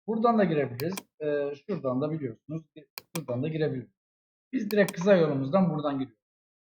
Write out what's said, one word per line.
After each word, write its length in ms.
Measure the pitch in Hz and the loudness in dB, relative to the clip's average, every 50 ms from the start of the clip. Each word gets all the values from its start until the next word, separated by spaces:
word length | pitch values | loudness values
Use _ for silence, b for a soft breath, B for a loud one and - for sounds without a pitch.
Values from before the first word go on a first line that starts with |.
| _ | _
Buradan 300 | - 226 226 226 233 226 | -4 -2 2 2 4 4
da 60 | 214 196 | 4 4
girebiliriz. 520 | 170 156 147 135 123 120 123 147 170 196 196 - _ _ - | 4 2 2 0 -2 -2 -4 -4 -4 -6 -8 -12 _ _ -6
E, 360 | 151 151 147 143 143 143 143 | -4 -2 -2 -2 -2 -4 -6
şuradan 460 | - - - 190 156 131 131 123 127 | -8 -8 -8 -6 -4 -4 -4 -2 -2
da 100 | 147 151 | -2 -2
biliyorsunuz. 520 | 160 156 139 120 110 - _ - 156 165 160 _ - 156 147 _ _ - - _ - | -4 -4 -6 -8 -10 -12 _ -10 -10 -10 -10 _ -20 -20 -20 _ _ -20 -16 _ -10
Şuradan 280 | 165 139 127 120 123 139 | -10 -6 -6 -4 -4 -2
da 40 | |
girebiliyoruz. 460 | 160 156 156 151 139 131 131 117 - _ _ _ _ _ _ _ _ _ _ _ _ - | -2 -2 0 0 -2 -2 -4 -8 -12 _ _ _ _ _ _ _ _ _ _ _ _ -6
Biz 180 | 247 208 202 | -4 -4 0
direkt 200 | 214 208 196 - | 2 2 2 2
kısa 240 | - 170 175 208 202 | 0 0 4 6 6
yolumuzdan 540 | 175 160 147 135 135 135 135 160 190 185 165 | 6 6 4 2 -2 0 2 2 2 4 2
buradan 240 | 151 151 143 147 139 | 2 0 -2 -2 -2
giriyoruz. 300 | 135 131 - - _ _ _ _ _ _ _ _ _ _ _ | -2 -4 -6 -10 _ _ _ _ _ _ _ _ _ _ _